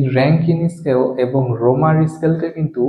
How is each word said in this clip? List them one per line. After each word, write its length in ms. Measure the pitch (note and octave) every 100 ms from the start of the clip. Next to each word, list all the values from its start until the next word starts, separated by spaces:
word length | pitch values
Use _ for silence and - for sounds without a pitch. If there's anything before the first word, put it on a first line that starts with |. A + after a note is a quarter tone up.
| C3
র‍্যাঙ্কিন 460 | B2+ C#3 D#3+ - E3 E3+
স্কেল 320 | - D3 B2+ B2+ B2+
এবং 180 | B2+ C3+ B2 A2+
রোমার 340 | A#2+ C#3 D#3 D#3+ D#3
স্কেলকে 400 | - D#3+ D#3+ E3 D#3+
কিন্তু 260 | D#3 B2